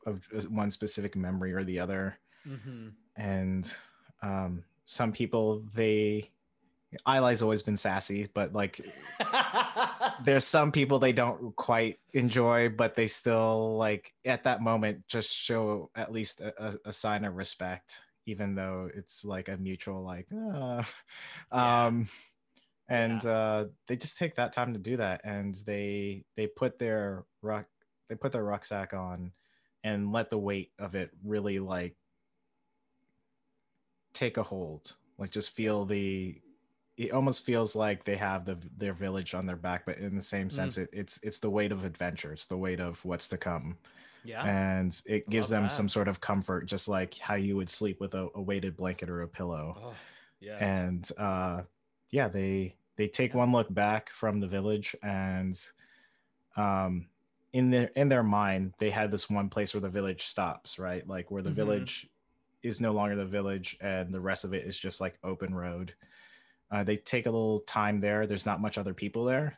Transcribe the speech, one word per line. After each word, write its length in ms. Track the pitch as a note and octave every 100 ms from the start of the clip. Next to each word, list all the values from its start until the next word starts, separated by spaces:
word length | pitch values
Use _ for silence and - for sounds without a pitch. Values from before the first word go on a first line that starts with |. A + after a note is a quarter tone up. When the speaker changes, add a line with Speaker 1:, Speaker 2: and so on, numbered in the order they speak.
| -
Speaker 1:
of 200 | G2 - G#2+ G2+
one 220 | G#2+ G#2
specific 440 | - G#2+ - G2+
memory 380 | F#2+ F2+ F#2+ F#2
or 120 | F2+
the 140 | F#2 F2+
other. 400 | F2+ F#2+ F#2+ - _ _ C#3+
Speaker 2:
Mm-hmm. 400 | C3+ A#2 B2 A2 G#2 _ -
Speaker 1:
And, 600 | G#2 F#2+ F#2 F#2+ F2+ - - _ - _
um, 420 | G#2 F#2+ F#2 F2 - _
some 280 | - - A#2
people, 500 | G#2 A#2+ A#2 A2 G#2+ G#2+
they, 560 | G#2+ A2 G#2+ G#2+ G#2+ G#2 _ _ _ _ _ _ - -
Eli's 360 | C3+ B2+ A#2+
always 180 | A2 G#2+
been 140 | G#2+ G2+
sassy, 520 | G#2 F#2+ - G2+ G#2
but, 200 | G#2 F2+
like, 260 | G#2 G2+ - - - - - B3+ A#3+ A#3+
Speaker 2:
<laughs> 720 | G#3 - A3 A#3+ - A#3+ -
Speaker 1:
there's 200 | B2+ C#3
some 280 | - D#3+ D3+
people 260 | D3 C3+ C#3
they 140 | C3
don't 420 | A#2+ A#2+ F#2 A#2 -
quite 420 | - A#2 A2+ - _
enjoy, 560 | C3+ B2 A#2+ A#2+ A#2+ A#2+
but 260 | A2 A#2
they 140 | - A2
still, 680 | - B2 A2+ A2+ A2 A2 A2
like, 380 | A2 G#2 - -
at 200 | C3 A#2+
that 180 | C3 G#2+
moment, 440 | A2+ A2+ G#2+ G#2 -
just 260 | A#2 G#2+
show 560 | - - A2+ G#2+ G#2 D#2+
at 180 | A2+ A2
least 280 | A2+ G#2 -
a, 280 | G#2 - G#2+
a, 60 | G#2 G#2+
a 60 |
sign 320 | - A2 G#2
of 100 | G2+
respect, 680 | F2+ F#2 - F#2 F2+ - - - _ -
even 280 | G2+ G2+
though 360 | G2 F#2+ F#2 F#2
it's, 300 | G2+ F2+ -
like, 240 | G2+ F#2+ F#2
a 80 | F#2+
mutual, 460 | F#2+ F#2 - F#2+
like, 260 | F#2 F2+ F#2
uh, 500 | G#3+ A3 D3+ B2+ A#2+ A2 - - - - - -
Speaker 2:
Yeah. 340 | B2 B2 A#2+ A#2+
Speaker 1:
um, 220 | A#2 A2+ - - _ _ _ _ _ -
and, 340 | B2 A2+ A2+
Speaker 2:
Yeah. 60 | A#2
Speaker 1:
uh, 340 | A2 A2 G#2+ G#2 - -
they 100 | B2
just 220 | D#3 -
take 160 | E3+
that 180 | - A#2+
time 220 | - A#2+
to 40 | A2
do 200 | F#2+ B2
that. 240 | G2+ F#2
And 300 | G#2+ G2+ G2+ F#2+
they, 600 | G#2 G2+ G2+ G2+ G2+ G2 - -
they 100 | G#2+
put 320 | - C3 -
their 460 | A#2 A2 G2+ F#2 - _
ruck-, 300 | G#2+ G#2+ G#2+ _ _ _ -
they 80 | A2
put 160 | C3+
their 120 | A#2+
rucksack 480 | G#2 G2+ - G#2 F#2+
on 400 | G2 F#2 F2+ F2+ - _ _ _ _
and 300 | A2 G#2 G2+
let 160 | A2+ A2
the 80 | G#2+
weight 340 | G2+ G2 F2+ -
of 160 | G2+
it 160 | F#2 F2 E2+
really, 340 | G2+ G#2 G2+ G2
like, 380 | F#2+ F#2 F2 - _ _ _ _ _ _ _ _ _ _ _ _ _ _ _ _ _ _ _ _ _
take 240 | - A#2+ A2+
a 60 |
hold, 520 | G#2+ F#2+ E2 D#2 - - _ -
like, 140 | G2
just 220 | G#2+ G#2
feel 340 | - A2 G#2 G2
the, 540 | G#2 G2 F#2+ F#2 E2+ - _ _ _ _ -
it 160 | A2+
almost 320 | C3 C3+ B2+
feels 300 | - A#2 A2
like 300 | G#2+ G#2+ G2
they 120 | - G2
have 280 | G2+ F#2+
the, 120 | F2+ F2+ E2+ -
their 160 | G2+
village 420 | F2 G2 F#2+ F2
on 120 | F#2 F#2+
their 100 | F2
back, 300 | F2+ F2+ -
but 120 | -
in 160 | G2
the 60 | G2
same 280 | F#2+ G2+ F#2+
Speaker 2:
Mm. 40 |
Speaker 1:
sense, 240 | - F#2 F#2+
it, 120 | F#2
it's, 280 | G2+ G2 -
it's 160 | G#2+ -
the 120 | A2
weight 220 | G2+ G2+
of 120 | G2+
adventure. 480 | F#2+ D#2+ F2 E2+ D2
It's 140 | D#2 -
the 100 | F#2
weight 240 | F#2 F2+
of 220 | F2 E2+
what's 240 | F#2 F2 -
to 100 | F#2
come. 400 | F2+ E2+ C#2 F2+ - - - -
Speaker 2:
Yeah. 200 | A2+ A2+
Speaker 1:
And 480 | G2+ G2 F#2+ F#2+ F#2 - -
it 180 | G#2+ G#2
Speaker 2:
I 40 |
Speaker 1:
gives 200 | A2+ G#2
Speaker 2:
love 60 | G#2+
Speaker 1:
them 60 |
Speaker 2:
that. 80 | G2+
Speaker 1:
some 160 | - G#2
sort 180 | G#2+ G2+
of 140 | F#2
comfort, 460 | - G2 F#2 F2+ F2+
just 220 | G2 -
like 280 | F#2+ F#2 -
how 160 | -
you 220 | G2+ G2 G2
would 140 | F2+
sleep 280 | - G#2+ F#2+
with 160 | G2
a, 140 | F#2+ F2+
a 80 | G2+
weighted 340 | F#2+ G2 F#2+ E2
blanket 320 | F#2 F2+ F2
or 140 | E2+
a 60 | E2+
pillow. 480 | - F2+ D#2+ D#2 F#2+
Speaker 2:
Oh, 120 | A#2+ A#2 - - - _
yes. 180 | G2+ G#2
Speaker 1:
And, 500 | G2+ F#2+ F2+ F2+ F2 -
uh, 440 | G#2 F#2 F#2 E2+ F2 _ _ _ _
yeah, 180 | C#3 A#2
they, 460 | G2 F#2+ F#2+ F#2 - _ -
they 120 | G#2
take 240 | - B2+
Speaker 2:
Yeah. 60 | B2+
Speaker 1:
one 140 | B2
look 200 | B2 A2
back 380 | G2 G#2 G#2+ -
from 300 | - A2 G#2
the 60 | F#2+
village 480 | F#2+ G2+ G#2+ G#2 -
and, 560 | G#2 G2 F#2+ F#2 F#2+ F#2 - - _ - _ _ _ _ _ -
um, 500 | G#2 F#2+ F#2 F2+ F2 _ _ _ _
in 160 | B2+ B2+
their, 200 | B2 A#2+ C3+
in 120 | C#3+
their 140 | C3
mind, 520 | G#2+ G#2 G2+ F#2+ F#2+ -
they 120 | G#2+
had 200 | G#2 G#2+
this 180 | G2+ -
one 200 | G#2 G2+
place 260 | - G2+
where 60 | G#2+
the 80 | F#2+
village 340 | G2 G2 F2+
stops, 560 | - - F2+ - - -
right? 280 | F#2 F2+ F2
Like, 240 | F#2 F2
where 120 | G2
the 80 | F#2
Speaker 2:
Mm-hmm. 60 | G#2
Speaker 1:
village 500 | G#2 G#2 - - - _ _ _ _ _
is 180 | A#2+ G#2
no 120 | A2+
longer 240 | G#2 G#2 G2+
the 80 | F#2+
village 500 | G2+ G2 G2 F2+ -
and 320 | G2 F#2 F2+
the 80 | F#2
rest 240 | F#2 F#2+
of 100 | F#2
it 100 | F#2 F#2
is 120 | -
just, 220 | F#2+ -
like, 180 | F#2 -
open 300 | F#2+ F#2 F#2+
road. 400 | F#2 F2+ F2 F2+ - - - - - _ _ _
Uh, 120 | G#2
they 140 | G2+ G#2
take 300 | - B2 A2+
a 40 |
little 280 | A2+ A2 G#2+
time 420 | - A2 G#2+ G#2
there. 260 | G#2 G#2+ A2
There's 200 | G2+ G#2+
not 140 | F#2+
much 160 | G#2 G#2+
other 160 | G2
people 320 | F#2 G2+ A2+ A#2+
there. 280 | C3 D3+